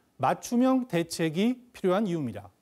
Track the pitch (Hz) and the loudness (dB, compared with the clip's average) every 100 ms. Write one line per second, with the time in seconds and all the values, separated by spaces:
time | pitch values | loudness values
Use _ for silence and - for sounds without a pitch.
0 | _ - 127 175 - 240 262 262 247 170 | _ -2 0 0 -2 2 4 2 0 -2
1 | 165 - 160 156 220 254 - - 190 185 | -2 -2 -2 2 0 0 -8 -4 0 2
2 | 220 170 131 101 101 _ | 0 -2 -4 -8 -14 _